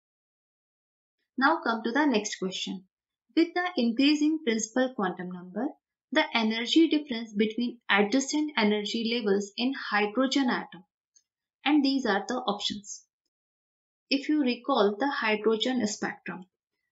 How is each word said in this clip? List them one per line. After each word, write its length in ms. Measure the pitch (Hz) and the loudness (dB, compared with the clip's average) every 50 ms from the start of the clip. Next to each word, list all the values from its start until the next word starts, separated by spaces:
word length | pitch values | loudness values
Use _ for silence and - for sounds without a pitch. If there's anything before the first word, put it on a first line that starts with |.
| _ _ _ _ _ _ _ _ _ _ _ _ _ _ _ _ _ _ _ _ _ _ _ _ _ _ _ - | _ _ _ _ _ _ _ _ _ _ _ _ _ _ _ _ _ _ _ _ _ _ _ _ _ _ _ 2
Now 200 | 262 285 330 330 - | 2 4 4 2 0
come 180 | 247 226 226 220 | -2 -2 -2 -2
to 80 | 233 | -2
the 120 | 233 277 311 | 0 2 2
next 320 | 294 247 208 208 - - - | 4 2 2 0 -4 -6 -6
question. 440 | 190 190 185 - - 196 196 185 - _ _ _ _ _ _ _ _ _ _ | -6 -6 -6 -6 -8 -8 -8 -10 -12 _ _ _ _ _ _ _ _ _ _
With 180 | 311 339 339 - | 0 0 0 0
the 100 | 359 359 359 359 | -4 -4 -4 -2
increasing 640 | - 233 233 214 240 269 285 302 294 294 302 320 311 311 | 0 0 0 2 2 4 4 4 4 2 2 0 0 0
principal 480 | 233 220 220 214 - - 254 262 254 254 | -2 -2 -2 -2 -2 -2 0 -2 0 -2
quantum 340 | - 196 180 180 180 180 180 | -2 -4 -4 -4 -6 -8 -10
number, 360 | 180 180 175 185 180 202 247 302 - _ _ _ _ _ _ _ | -10 -12 -14 -12 -8 -6 -6 -6 -6 _ _ _ _ _ _ _
the 140 | - 302 311 311 - | 0 0 0 0 0
energy 540 | 233 226 220 220 226 240 233 - 311 330 302 | 0 0 0 0 -2 -2 2 4 4 6 6
difference 440 | 311 302 294 - 240 226 233 220 | 4 0 -2 -4 -6 -8 -8 -4
between 460 | 214 202 220 214 - - 240 247 - - _ - | 0 0 0 0 0 -2 -4 -4 -4 -6 _ 2
adjacent 640 | 202 196 208 202 233 269 269 - - 302 302 302 - | 2 4 4 4 2 0 0 0 -2 -2 -2 -2 0
energy 580 | 233 220 208 214 208 202 202 - 233 220 226 233 | 2 2 2 2 0 -2 -4 -4 -4 -2 -2 -2
levels 380 | 240 214 202 196 202 202 - - | -2 0 2 2 0 0 -4 -6
in 160 | - 233 262 269 254 - - | -4 -2 -2 -2 -4 -4 -2
hydrogen 600 | 208 208 208 208 208 254 262 262 269 285 269 247 | 0 0 0 2 2 0 0 2 2 2 2 2
atom. 320 | 208 196 190 - - 175 - _ _ _ _ _ _ _ _ _ _ _ _ _ _ _ - | 0 -2 -4 -8 -14 -20 -20 _ _ _ _ _ _ _ _ _ _ _ _ _ _ _ 0
And 200 | 262 302 - 254 | 2 4 4 4
these 220 | 269 269 269 262 | 2 2 0 2
are 180 | 226 196 202 202 | 0 0 0 0
the 80 | - 254 | -2 -4
options. 720 | 247 - - 196 202 - - 208 208 202 - - - - _ _ _ _ _ _ _ _ _ _ _ _ _ _ _ _ _ _ _ _ - | -4 -2 -2 -4 -2 -4 -6 -6 -6 -10 -14 -16 -18 -18 _ _ _ _ _ _ _ _ _ _ _ _ _ _ _ _ _ _ _ _ -2
If 180 | 262 277 - - | -2 0 0 0
you 120 | 302 302 | 0 2
recall 560 | 277 247 240 240 - - 277 - 196 202 208 - | 2 0 0 -2 -2 0 2 4 4 4 2 0
the 120 | 269 285 | -2 -4
hydrogen 760 | 277 - 233 214 214 208 214 220 226 214 - 254 254 240 208 | -2 -2 -2 0 0 0 2 0 0 2 0 0 0 0 -2
spectrum, 600 | 208 - - 202 170 - - - - 175 180 185 - _ _ _ _ _ _ _ _ | -2 -4 -4 -6 -8 -8 -10 -12 -12 -12 -12 -14 -20 _ _ _ _ _ _ _ _